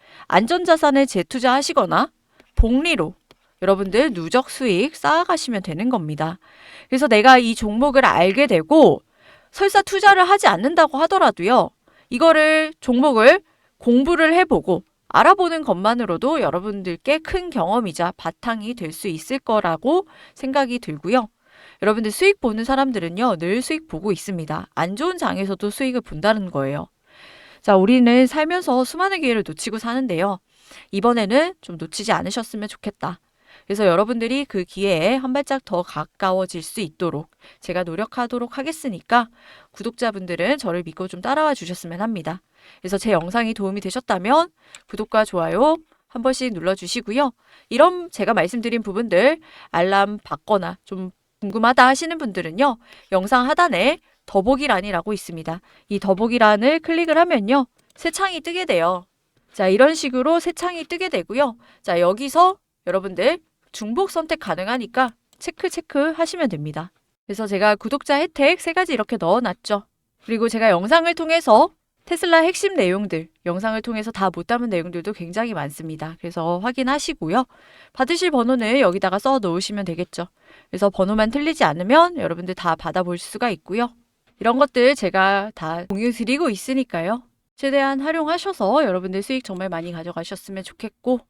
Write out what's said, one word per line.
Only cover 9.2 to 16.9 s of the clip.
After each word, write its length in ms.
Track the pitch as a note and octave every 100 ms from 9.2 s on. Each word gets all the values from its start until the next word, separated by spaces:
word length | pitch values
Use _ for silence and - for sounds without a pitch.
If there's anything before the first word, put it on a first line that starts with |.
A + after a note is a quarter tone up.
| _ - _
설사 300 | - G4 G4+
투자를 420 | G4+ G4 G4+ G4 F4+
하지 180 | G4+ -
않는다고 500 | E3+ A#3+ E4+ D4+ C4+
하더라도요. 720 | E4 G4 D4 G3+ F3+ B3 - - _ _ _
이거를 640 | B3 E4 D#4 D#4 D#4 D#4 -
종목을 640 | - B3 D4 A3+ A#3 F#4 - _ _ _
공부를 540 | - A#3+ C#4 E4+ D#4+
해보고 500 | E4+ F4+ G#3+ - F3 - _ _ -
알아보는 480 | C4+ F4+ F4 E4
것만으로도 800 | C#4+ F3+ G3+ A#3+ G#3+ E3 B3+ D#4+
여러분들께 760 | F3 E3+ G3+ G3+ F#3